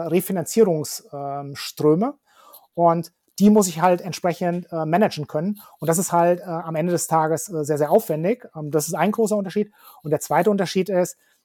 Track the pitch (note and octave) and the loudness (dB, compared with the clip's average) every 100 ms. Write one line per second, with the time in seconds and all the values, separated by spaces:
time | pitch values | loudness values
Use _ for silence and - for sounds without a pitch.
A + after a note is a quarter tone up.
0 | E3 F3 F3+ F#3+ D3+ A3 G3 D#3 C#3 - | 0 0 0 -4 0 4 4 2 -4 -10
1 | - C#3+ C#3 C#3+ C#3+ C#3 - - D3+ E3 | -12 -10 -8 -8 -10 -12 -12 0 2 2
2 | B3+ - _ _ - - _ - E3+ E3+ | 0 -6 _ _ -20 -20 _ 0 2 2
3 | E3 _ _ - G3+ G#3+ F#3 D#3+ F3+ F3+ | -4 _ _ 4 6 6 4 2 2 2
4 | F3+ - F3+ D#3+ F3+ F3 - E3 D#3 F3 | -2 -4 -4 -2 -2 -4 -6 -6 0 2
5 | G#3+ - D3 D3+ F#3 G3+ - - D#3 E3 | 2 -2 -6 -4 -4 -6 -12 -8 -2 0
6 | E3 E3+ F3 F3 F3+ E3 E3 D#3+ F3 E3+ | 0 2 2 2 -4 -8 -6 -4 0 -2
7 | - E3 D#3 D#3+ - D#3+ C#3+ D3+ D3 G#3 | 0 0 2 -2 -4 -6 -2 0 2 2
8 | - D#3 E3+ B3 - D#3+ D3+ D3+ D3 D#3+ | 2 -2 -2 -2 -6 -12 -2 -2 -2 0
9 | F#3 G#3+ G#3+ G#3 G3 G#3 G#3 _ - - | 0 2 0 0 -2 -4 -4 _ -20 -12
10 | D3+ D3 - D#3 F3+ G3+ F3 F#3+ F3+ F#3 | -4 -4 0 2 2 2 0 -2 0 0
11 | F3 - _ _ | 0 -4 _ _